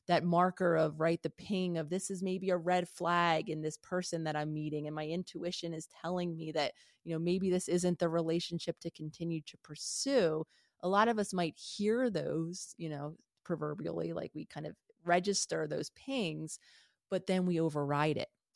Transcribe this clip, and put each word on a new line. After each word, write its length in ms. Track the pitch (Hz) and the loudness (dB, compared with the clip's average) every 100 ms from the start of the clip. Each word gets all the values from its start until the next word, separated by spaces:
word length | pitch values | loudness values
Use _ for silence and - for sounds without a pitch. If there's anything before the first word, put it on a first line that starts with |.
| - | 2
that 180 | 175 | 4
marker 520 | 175 170 180 - 180 165 | 6 6 4 4 4 4
of, 240 | 156 151 | 2 2
right, 200 | 160 170 | 2 2
the 40 | 160 | -2
ping 480 | - - 190 185 165 | -8 -4 -2 0 -2
of 140 | 151 | -2
this 180 | 185 - | -4 -4
is 140 | 185 | -4
maybe 280 | 185 185 185 | -2 -2 0
a 60 | 180 | 0
red 320 | 165 180 180 | 2 2 0
flag 640 | - 175 175 170 160 156 | -4 2 4 4 2 0
in 120 | 156 | -4
this 140 | 156 - | -4 -6
person 440 | - 180 175 165 | -4 -4 -2 -2
that 120 | 156 151 | -2 -2
I'm 180 | 151 | -2
meeting 320 | 151 151 151 151 | -2 -4 -4 -4
and 80 | |
my 120 | 151 156 | -4 -4
intuition 680 | 170 - 175 175 - 170 | -4 -6 -6 -6 -4 -6
is 140 | 160 - - | -8 -10 -10
telling 360 | 165 180 175 165 | -4 -2 -2 -4
me 160 | 160 | -4
that, 200 | 151 143 - - _ | -2 -2 -4 -18 _
you 100 | - | -6
know, 60 | 160 | -2
maybe 320 | 175 185 190 | 0 2 4
this 180 | 180 - | 2 2
isn't 300 | 175 180 170 | 2 2 2
the 100 | 170 | 2
relationship 680 | 165 160 165 - 170 - - | 2 2 0 -2 -4 -6 -6
to 100 | 165 | -10
continue 480 | - 156 - 170 160 - | -8 -10 -6 -4 -4 -6
to 100 | - | -16
pursue. 800 | - 151 - - 269 269 170 156 165 _ _ _ | -18 -12 -8 -4 2 4 4 2 -4 _ _ _
A 60 | 180 | 2
lot 200 | 202 226 | 4 4
of 100 | 220 | 2
us 160 | 196 | 0
might 240 | 185 170 - | -2 -2 -4
hear 520 | - - 208 233 254 | -12 -2 0 2 2
those, 640 | 175 143 151 165 185 - - | 0 -2 -2 -4 -8 -12 -10
you 100 | 165 | -8
know, 280 | 147 147 160 _ _ | -6 -8 -10 _ _
proverbially, 680 | - 160 151 151 156 165 165 | -6 -4 -2 -4 -4 -4 -4
like, 180 | 165 - 151 | -4 -6 -8
we 100 | - | -10
kind 200 | 151 156 | -10 -10
of 80 | - _ _ | -12 _ _
register 640 | 170 180 190 196 - 160 156 | 2 2 4 0 -2 -2 -2
those 240 | 151 160 | -4 -6
pings, 720 | - - 269 175 156 160 - - - _ _ _ | -10 -6 -2 -2 -4 -8 -10 -16 -20 _ _ _
but 160 | 190 185 | -4 0
then 180 | 185 | 2
we 140 | 180 170 | 2 2
override 580 | 165 151 143 143 156 147 | 2 0 0 2 2 0
it 120 | - _ _ | -4 _ _